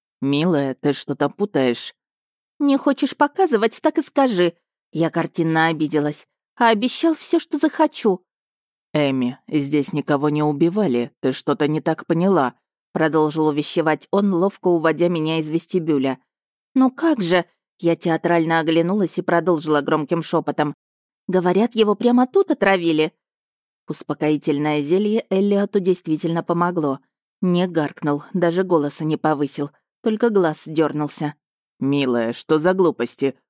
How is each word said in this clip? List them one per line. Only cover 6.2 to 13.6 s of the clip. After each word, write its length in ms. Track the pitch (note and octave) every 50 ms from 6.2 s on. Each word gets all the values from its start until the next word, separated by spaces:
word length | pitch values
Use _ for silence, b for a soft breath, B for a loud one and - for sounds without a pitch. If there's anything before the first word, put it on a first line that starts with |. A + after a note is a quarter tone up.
| - _ _ _ _ _ _
"А 120 | - B3 A3+
обещал 460 | A3+ G#3 G#3+ B3+ - - - E4 D#4+
все, 240 | - - - - E4+
что 200 | - - - D4
захочу". 680 | - D#4 - - D#4+ D4+ - - - A3+ F#3 F3+ _ _ _ _ _ _ _ _ _ _ _ _ _ _ -
"Эми, 460 | D#3 D3 C#3 C3+ C3+ B2+ B2 B2+ - _
здесь 460 | - - D#3 C#3+ C#3 D3 D3 C#3 - -
никого 380 | D3+ C#3 - D3+ C#3 C#3+ D3+
не 120 | D3 D3+ D3+
убивали, 680 | D3+ D3+ C#3+ D#3+ E3+ E3+ G#3+ G#3+ F3 B2 A#2+ A#2+ B2 - _
ты 120 | - C3 C3
что-то 360 | - - - C#3+ - D3+ D3
не 120 | D3+ D#3
так 260 | - - D#3+ D#3+ -
поняла", 480 | - F3 D#3+ F3 G3 G3 E3+ C3+ B2 - _ _ _ _ _ _ _ -
продолжил 540 | E3 D#3+ D#3+ C#3+ D#3+ D#3 D3+ D3 D#3+ D#3
увещевать 640 | D#3 D3 D3